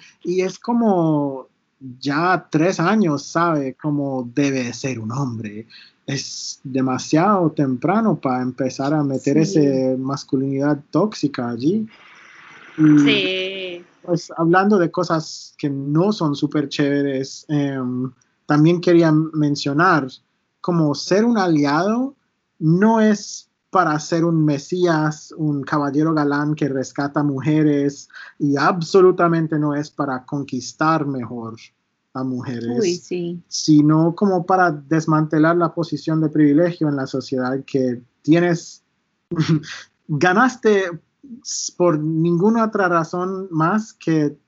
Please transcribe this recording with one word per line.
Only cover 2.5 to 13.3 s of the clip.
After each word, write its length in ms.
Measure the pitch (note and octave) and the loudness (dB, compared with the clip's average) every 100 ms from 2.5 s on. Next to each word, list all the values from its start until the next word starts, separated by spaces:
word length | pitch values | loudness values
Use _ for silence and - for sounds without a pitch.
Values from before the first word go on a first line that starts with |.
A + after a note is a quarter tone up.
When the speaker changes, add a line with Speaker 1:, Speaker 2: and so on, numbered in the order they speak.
Speaker 1:
tres 300 | D#3 E3+ F3 | 0 0 0
años 420 | E3+ A3 F3 C#3+ | 0 2 2 -2
sabe 500 | - E3 E3+ D#3 C3+ - | -4 -2 0 0 -4 -6
cómo 480 | D3+ D3 C#3 C3 A#2+ | -4 -2 -4 -6 -4
debe 380 | A#2+ C#3+ C3+ A#2+ | 0 0 0 -4
ser 260 | A#2 C#3 A#2 | -6 -6 -6
un 140 | A2 | -6
hombre. 540 | B2+ C3 A2+ G#2+ G#2 A2+ - - _ - | -4 -4 -6 -10 -12 -18 -20 -20 _ -8
Es 540 | C3+ - - - - | -8 -8 -12 -14 -12
demasiado 880 | C#3 C3 C3 B2+ - D3+ F#3+ G3 D#3+ | -6 -2 -2 -4 -2 0 2 2 0
temprano 640 | D#3 C3+ B2 D3 G#3 A3 D#3+ | 0 -2 -2 0 0 0 0
para 220 | C3+ B2+ | -2 -2
empezar 500 | B2+ B2 C3 - C#3 | -4 -4 -6 -4 -2
a 100 | D#3 | -2
meter 340 | C#3+ C3 C#3 D3 | -2 -2 0 0
Speaker 2:
Sí. 220 | D#3 D#3+ | 2 2
Speaker 1:
ese 380 | C#3+ C3 C3 C3 | 2 2 0 -2
masculinidad 800 | C3 C#3 - C3+ C3+ C3+ C#3+ C#3+ - | -4 -6 -4 -2 -2 0 0 -2 -2
tóxica 580 | D3+ G#3 - C#3+ C#3 A#2+ | 0 0 -2 -4 -4 -6
allí. 360 | A#2+ C#3 A3 A3 - - - - - - - - - | -2 -2 -2 -4 -12 -20 -20 -20 -20 -20 -20 -10 2
Y, 220 | D#3 D4 | 6 6
Speaker 3:
Sí. 880 | C#3+ G#3 F#3+ | 6 4 0